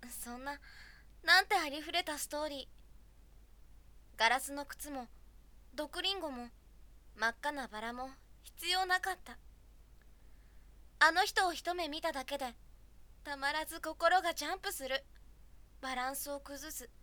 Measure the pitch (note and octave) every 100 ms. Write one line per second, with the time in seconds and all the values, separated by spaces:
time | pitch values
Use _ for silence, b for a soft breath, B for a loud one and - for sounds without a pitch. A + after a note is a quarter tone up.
0 | A#3+ - A#3 A#3+ B3 C#4+ B B B B
1 | B - E4 F4+ G4 G4 D#4 C#4+ D4+ E4+
2 | F4 D4 - D4 D4+ C#4+ - - - -
3 | - - - - - - - - - -
4 | - - A3+ B3 C4+ C#4+ C#4+ - D4 C#4
5 | A#3+ - - - - - - - D4 F4
6 | F4+ G4 D#4+ B3+ A#3+ - - - - -
7 | - - A3 A#3 C#4+ D4 A#3+ G#3+ A3 B3
8 | C4 C4+ - - - - E4+ F#4 F#4 F#4
9 | F#4 F#4 - A#3+ - - - - - -
10 | - - b b b b b - - -
11 | D4+ E4 G#4 - F#4+ D#4 - F4+ D#4+ D#4
12 | E4 C#4+ C4 C#4+ C4 A#3 - - - -
13 | - - D4 C#4+ C#4 D4+ D#4 D#4+ D#4 D#4+
14 | E4 F#4 F4 - D4 F#4+ G4 G4 C4 D#4
15 | - - - - - - - - C4 B3+
16 | B3+ C#4 C#4+ C#4+ C#4 C#4 D4 - - -